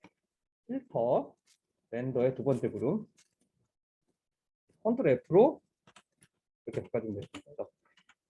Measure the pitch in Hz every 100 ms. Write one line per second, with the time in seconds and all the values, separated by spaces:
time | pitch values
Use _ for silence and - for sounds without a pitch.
0 | - _ _ _ _ _ - 269 - 131
1 | 117 175 285 - _ _ _ _ _ 117
2 | 131 127 127 127 123 123 113 107 113 214
3 | - _ _ _ _ _ _ _ _ _
4 | _ _ _ _ _ _ _ _ 220 247
5 | 175 123 - 170 277 285 _ _ _ -
6 | _ _ _ _ _ _ - 117 95 117
7 | 110 101 - - - - 104 _ _ _
8 | _ _